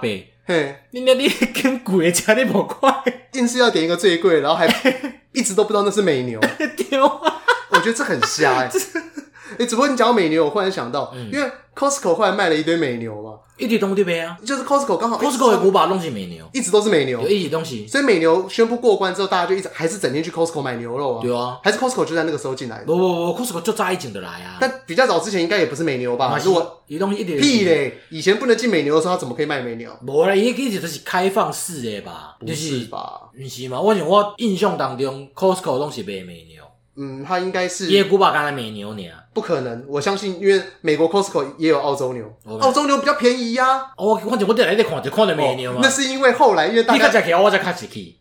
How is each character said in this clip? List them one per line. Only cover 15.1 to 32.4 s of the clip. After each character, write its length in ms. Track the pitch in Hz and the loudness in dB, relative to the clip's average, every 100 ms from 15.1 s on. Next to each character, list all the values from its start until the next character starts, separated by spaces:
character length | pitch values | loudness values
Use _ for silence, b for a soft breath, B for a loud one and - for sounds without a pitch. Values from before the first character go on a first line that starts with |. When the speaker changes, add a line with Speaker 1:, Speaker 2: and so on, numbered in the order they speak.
| 220 | -2
Speaker 2:
Costco 320 | 285 247 247 | -2 2 4
的 80 | 196 | 4
牛 140 | 190 | 4
肉 140 | 190 170 | 4 4
拢 120 | 190 | 0
是 120 | 165 | -4
美 160 | 110 90 | -6 -8
牛。 180 | 82 80 | -12 -10
Speaker 1:
一 80 | 269 | -6
直 80 | - | 2
都 100 | 208 | 2
是 100 | 208 | 4
美 160 | 170 131 | 2 2
牛。 140 | 120 | -2
Speaker 2:
有， 60 | 143 | 0
一 160 | 202 | 0
直 60 | 165 | 0
都 140 | 160 | -4
是。 240 | 160 117 104 | -6 -10 -4
Speaker 1:
所 120 | 277 | 0
以 40 | |
美 160 | 277 185 | 2 4
牛 280 | 160 175 185 | 4 2 0
宣 200 | - 226 | 0 0
布 100 | 240 | 2
过 180 | 247 190 | 2 2
关 180 | 190 | 2
之 60 | 180 | -2
后， 60 | 190 | 0
大 140 | 190 | 0
家 60 | 175 | 0
就 80 | 190 | 0
一 60 | |
直， 80 | 185 | -4
还 140 | - 160 | -4 -4
是 100 | 196 | -2
整 140 | 143 | -2
天 100 | 139 | -2
去 60 | 165 | -4
Costco 320 | 165 165 156 | -2 -2 -2
买 140 | 135 120 | -6 -6
牛 220 | 117 127 | -6 -4
肉 200 | 139 117 | -4 -2
啊。 40 | |
Speaker 2:
对 120 | 120 120 | -2 -2
啊。 240 | 123 123 | -4 -4
Speaker 1:
还 80 | 202 | -2
是 80 | 214 | 0
Costco 260 | 254 208 151 | 0 0 -2
就 80 | |
在 100 | 165 | 0
那 80 | 160 | -2
个 60 | 147 | -2
时 100 | 135 | -6
候 60 | |
进 160 | 131 123 | -8 -8
来 100 | 110 | -8
的？ 60 | 104 | -2
Speaker 2:
不， 100 | 175 | 0
不， 380 | 185 170 175 | 2 0 -2
不， 100 | 170 | -4
Costco 180 | 247 170 | -6 -6
就 120 | 196 | -4
早 180 | - 185 | -2 -2
以 60 | 185 | -4
前 160 | 123 | -6
就 60 | 98 | -12
来 80 | 90 | -12
啊。 280 | 87 - - | -14 -12 -2
Speaker 1:
但 120 | 262 262 - | -2 -2 -4
比 80 | |
较 140 | 170 254 | 2 2
早 120 | 190 | 2
之 120 | 220 | 0
前 100 | 196 | -2
应 60 | 170 | 0
该 100 | 202 | 0
也 80 | 156 | 0
不 100 | 143 | 0
是 80 | |
美 140 | 165 127 | -2 -2
牛 180 | 123 120 | -2 -2
吧？ 140 | 127 | 0
Speaker 2:
嘛 80 | 117 | 0
是， 80 | 180 | 2
Speaker 1:
如 80 | |
果 300 | 175 160 - - | 2 0 -8 -12
Speaker 2:
伊 140 | 151 | -4
拢 140 | 196 | -2
一 120 | 208 185 | -2 -2
直 100 | 147 | 2
Speaker 1:
屁 260 | 285 240 185 | 4 4 4
嘞， 320 | 151 135 - - | 2 0 -6 -14
以 120 | 160 | -4
前 160 | 160 220 | 2 2
不 80 | 254 | 4
能 100 | 226 | 2
进 140 | 247 | 2
美 140 | 175 | 0
牛 120 | 143 156 | 2 2
的 60 | |
时 60 | 170 | 2
候， 80 | 180 | -2
他 40 | |
怎 80 | 135 | -4
么 60 | |
可 80 | 120 | -4
以 40 | 151 | -2
卖 140 | 143 | -4
美 140 | 123 117 | -6 -10
牛？ 160 | 117 107 123 | -12 -14 -4
Speaker 2:
无 200 | 143 180 | 0 2
啦， 100 | 196 | 4
伊 100 | 233 | 2
一 260 | 247 269 | 0 -4
直 80 | 185 | -4
都 80 | 170 | -6
是 120 | 143 | -10
开 280 | - 185 190 | -4 0 0
放 220 | 196 165 | 0 -2
式 300 | 143 - 156 | -2 -8 -8
的 200 | 117 101 | -8 -8
吧？ 340 | 90 80 76 | -10 -14 -18
Speaker 1:
不 80 | - | -14